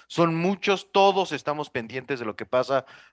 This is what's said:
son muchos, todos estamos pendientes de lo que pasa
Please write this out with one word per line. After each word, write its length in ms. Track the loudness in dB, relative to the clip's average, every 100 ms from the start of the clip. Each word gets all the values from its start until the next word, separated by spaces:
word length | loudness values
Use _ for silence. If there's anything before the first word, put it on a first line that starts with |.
| _
son 280 | 0 2 2
muchos, 560 | -2 0 0 -2 0
todos 400 | 4 4 4 -2
estamos 380 | -4 -6 -6 -6
pendientes 500 | -8 -8 -10 -6 -6
de 60 | -6
lo 100 | -8
que 100 | -2
pasa 400 | 0 2 -2 -2 -14 _